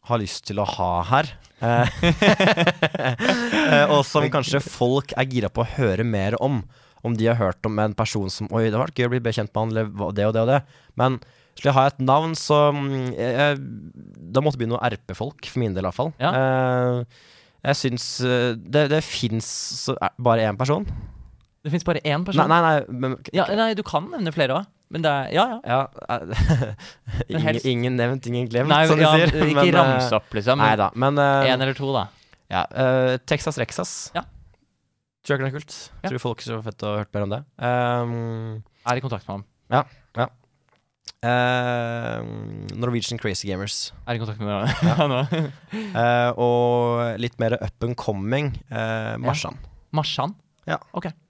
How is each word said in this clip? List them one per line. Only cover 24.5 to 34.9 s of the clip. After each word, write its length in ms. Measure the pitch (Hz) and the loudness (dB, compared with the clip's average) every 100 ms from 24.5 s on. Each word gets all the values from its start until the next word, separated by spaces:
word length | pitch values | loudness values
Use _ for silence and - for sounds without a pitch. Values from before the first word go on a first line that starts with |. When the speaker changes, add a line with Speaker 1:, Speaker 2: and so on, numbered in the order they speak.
| 139 | 0
Speaker 2:
også, 140 | 202 _ _ | -4 _ _
men 160 | 160 156 | -2 0
det 60 | |
er, 160 | 143 135 | 0 0
ja, 140 | 147 233 | 2 2
ja. 120 | 233 | 0
Speaker 1:
Ja, 200 | 269 123 135 - - | 0 0 0 -8 -6
eh, 560 | 120 82 110 - 147 117 107 - - | -6 -4 0 4 4 0 -8 -16 -20
<laughs> 100 | - | -10
Speaker 2:
Men 220 | - - | -6 -4
Speaker 1:
ingen, 160 | 95 156 | -2 0
Speaker 2:
helst 220 | 117 131 | 0 0
Speaker 1:
ingen 280 | 120 123 123 | 0 0 0
nevnt, 280 | 120 131 117 | 0 0 -4
ingen 200 | 120 123 | -4 -2
glemt, 200 | 120 139 | 0 0
Speaker 2:
Nei, 100 | 147 160 | 2 4
Speaker 1:
som 120 | 156 | 4
de 80 | 160 | 6
Speaker 2:
ja, 60 | |
Speaker 1:
sier. 160 | 156 165 | 6 4
Speaker 2:
ikke 280 | 151 151 147 | 2 2 4
Speaker 1:
Men, 100 | 139 | 4
eh, 60 | 135 | 6
Speaker 2:
ramse 420 | 135 131 127 110 | 4 4 2 0
opp, 120 | - | 0
liksom, 240 | 110 101 135 | -4 0 4
men 120 | 110 | 4
Speaker 1:
neida, 180 | 107 95 | 4 2
men, 280 | 113 135 147 | 2 0 4
eh, 280 | 143 139 135 | 4 4 4
Speaker 2:
en 140 | 127 135 | 2 0
eller 120 | 135 | -2
to, 120 | 139 | -2
da. 120 | 135 92 _ _ _ _ | -2 -4 _ _ _ _
Speaker 1:
Ja, 140 | 95 - | -4 -2
eh, 440 | - 131 131 127 127 - | 0 2 2 2 0 -2
Texas 320 | 147 - 147 | -2 -2 -4
Rexas. 320 | 117 - - - - | -4 -4 -6 -8 -8
Speaker 2:
Ja. 120 | 170 - - - _ _ _ _ | -10 -10 -16 -20 _ _ _ _